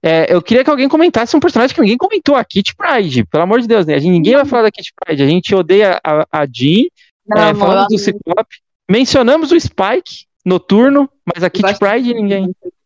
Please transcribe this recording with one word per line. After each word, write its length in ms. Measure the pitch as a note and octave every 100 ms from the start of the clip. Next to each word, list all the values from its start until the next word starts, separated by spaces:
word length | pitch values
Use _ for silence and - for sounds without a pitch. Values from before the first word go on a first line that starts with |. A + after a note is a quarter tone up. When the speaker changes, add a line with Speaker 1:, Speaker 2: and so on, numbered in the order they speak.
Speaker 1:
é, 320 | E3 D#3+ D#3+
eu 80 | F3+
queria 220 | - A#3
que 60 | C4
alguém 180 | C#4+ C4+
comentasse 480 | D#4 F4 - A#3 D#4+
um 40 |
personagem 340 | F4 - C4 -
que 60 |
ninguém 160 | A3 A#3+
comentou, 360 | F#4+ G#4+ - C#4
a 100 | A3
Kitty 280 | - G3
Pryde. 520 | - E4+ C4 F#3 B2+ G#2+
Pelo 180 | D3+
amor 160 | F3 A#3
de 80 | A#3
Deus, 180 | A3 D#3
né? 100 | D3
A 40 |
gente, 120 | D#3+
ninguém 200 | F3 D#3+ C4+
vai 80 |
Speaker 2:
Hum. 40 | C#4+
Speaker 1:
falar 160 | B3+
da 80 | A3
Kitty 220 | - F3 _
Pryde. 260 | - D3+
A 60 | C#3
gente 260 | F3 -
odeia 460 | G3 E3 G3 G#3 F3
a, 240 | - D3+ D#3
a 140 | D#3 C#3+
Jean, 340 | A#2 C3 F#3+ E4+ _ _ _ G3+
Speaker 2:
Não, 100 | G#3+
Speaker 1:
é, 80 | G#3+
Speaker 2:
eu 40 | G#3
Speaker 1:
falamos 320 | G3 G3 G3
do 60 | G#3+
Speaker 2:
amo. 40 |
Speaker 1:
Ciclope. 560 | G3+ G3+ - - - - _ _ -
Mencionamos 640 | G#3 C4 C#4 A#3 D4+ D#4
o 80 | E4+
Spike, 680 | - - G3 C4 - - _ _ F#3
Noturno, 600 | F#3 - G3+ B3+ C#4 C#4 _ -
mas 180 | -
a 40 | F3
Speaker 2:
Eu 40 |
Speaker 1:
Kitty 100 | - G3
Speaker 2:
gosto 120 | G3+
Speaker 1:
Pryde, 340 | G3+ A3+ B3
Speaker 2:
da 60 | A#3
Speaker 1:
ninguém. 280 | G3+ G3 F#3
Speaker 2:
Kitty. 260 | F#3 - _